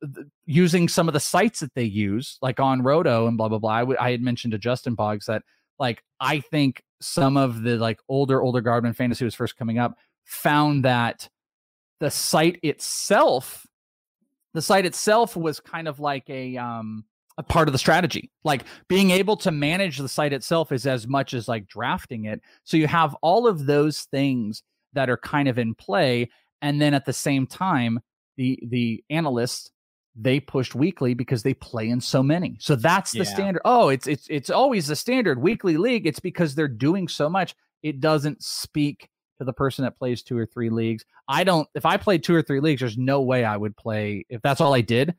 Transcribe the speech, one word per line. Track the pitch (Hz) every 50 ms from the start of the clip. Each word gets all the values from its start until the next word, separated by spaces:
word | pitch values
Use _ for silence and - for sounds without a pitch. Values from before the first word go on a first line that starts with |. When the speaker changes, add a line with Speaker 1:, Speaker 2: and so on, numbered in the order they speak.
Speaker 1:
th-, | - 147 135 - - - _ _ _
using | - 131 160 185 175 160 180 170 170
some | - - 170 165
of | 151
the | 147
sites | - - - 175 202 226 - -
that | 160 135 -
they | 131 120
use, | 110 98 104 104 98 98 113 139 - - -
like | - 127 123 -
on | 135 135 131 127
Roto | 123 131 143 165 180 156 120 113 113 117
and | 117 110
blah, | 110 110
blah, | 110 107
blah. | 104 110
I, | 107 117
w-, | 120 127 131 -
I | 120 127
had | 127 117
mentioned | 120 127 120 - - 123 110
to | 104
Justin | 98 120 127 123 - 131 113
Boggs | 104 107 104 107 104 -
that, | - 110 110 - _ _ _ _ _ _ -
like, | 139 123 113 - _ _ _ -
I | 131 131 151 151
think | 131 - - 151 143 135 120 - _ _ _ -
some | - - - - 139 135 139 143
of | 135 127 117 113 110
the, | 120 120 113
like, | 113 113 110 - _ -
older, | 135 135 143 131 135 131
older | - 127 120 127
guard | 107 120 117 120 117
when | 120 113
fantasy | - 127 123 117 - 131
was | 113 -
first | - 123 107 - -
coming | 123 113 113 120
up | 123 123 - _ _ _ _ _ _
found | - - - - 165 147 147 151 151 147 139 123
that | 131 123 120 117 117 - - - - _ _ _ _ _ _ _ _ _ _ _ _ _ -
the | 160 143
site | - - - - - 165 156 170 175 -
itself, | - 151 139 - - - - - - - 196 226 302 285 156 127 - - - - - _ _ _ _ _ _ _ _ _ _ _ _ _ _ _ _ _ -
the | 160
site | 156 - 208 196 190
itself | 175 - - - 214 214 226 240 220 -
was | 180 165 160 143 -
kind | - - - 165 160 160
of | 143 139
like | 147 147 139 135 - -
a, | 139 131 131 127 127 123
um, | 120 120 117 117 110 110 110 110 110 _ _ _ _ _ - -
a | 151
part | - - 170 160 156
of |
the | 131 135
strategy. | - - 165 175 185 139 - - - - _ _ -
Like, | 156 147 123 - - - - _ -
being | 175 190 196 190
able | 180 190 196 190 214 -
to | - 190
manage | 160 147 143 143 165 185 196 180 139 131
the | 143 127
site | - - 151 147 139
itself | 131 - - 170 165 156 -
is | 143 127 110
as | 139 131 123 104 120
much | 135 139 135 - -
as, | 123 110 -
like, | 117 110 101 -
drafting | - 104 113 131 165 185 - - 131 113 107
it. | 107 107 - _ _ _ _ _
So | - - 160
you | 156 143
have | - 170 165 151 139 -
all | - 156 180 226 247 233
of | 202 151 139
those | 135 147 147 147 156 147 - -
things | - - 135 139 139 131 123 113 104 107 - _ _ _ _ _ _ -
that | 139 131 123
are | 123 -
kind | - - - 190 143 135
of | 120 123
in | 120 113 113
play. | _ - - 196 202 160 131 123 120 120 120 _ _ _ _ _ -
And | - 147 143 147
then | 151 147 143
at | 135 -
the | - 127
same | - - 151 143 135 131 -
time, | - - 185 190 175 131 120 117 113 117 - _ _ _ _ _ _ -
the, | 131 127 131 - - 120
the | 120 123 120 117 113 - - -
analysts | 147 160 165 147 127 117 120 120 - - - - _ _ _ _ _ _ _ _ _
they | 113 110 131 127 143
pushed | 139 - - 139 123 - -
weekly | 120 143 196 185 - 143 123 127
because | 123 131 - 135 117 -
they | 135 131
play | - - - - 117 110 113
in | 120 127
so | - - - 135
many. | 131 139 156 175 185 - 120 -
So | - - 151
that's | 120 110 160 175 196 180 -
the | - 175
Speaker 2:
Yeah. | 190
Speaker 1:
standard. | 190 - - 196 196 185 - -
Oh, | 214 247 240 214 151
it's, | 135 135 - 131
it's, | 151 139 - -
it's | 156 143 123 -
always | 131 190 247 285 254 202 151 139
the | 151
standard | - - - 247 262 240 180 139 123
weekly | 120 185 233 - - 190 160 151
league. | 190 254 254 220 160 160
It's | 147 -
because | - 185 - - 175 156 131
they're | 151 156 143
doing | 120 107 131 143 175 202 180 -
so | - - 147 151
much. | 175 196 180 - - _ _ _ _ _ -
It | 151 147 135
doesn't | 131 156 156 151 139 151 143 - -
speak | - - - - - - 156 147 147 139 - - _ _ _ _ _ _ -
to | 131
the | 127 127
person | - 143 135 - - 135
that | 120 - -
plays | 139 127 123 113
two | - - 131 117
or | 113
three | - - 123 117 113
leagues. | 113 113 113 113 113 113 - _ _ _ _ -
I | 135 151 185
don't, | 190 180 160 147 - -
if | 143 -
I | 160 180 202
played | - - 196 165 -
two | - 175
or | 165
three | 151 - 143 135
leagues, | 139 160 151 120
there's | 131 120 107 123
no | 127 131 139 139
way | 135 123 127 127 120
I | 110 107
would | 101 104 107 104 _
play, | - 117 110 107 107 104 104 98 - -
if | 123 113
that's | - 143 139 -
all | 165 143 139
I | 127
did, | 113 - 113 117 139 160 175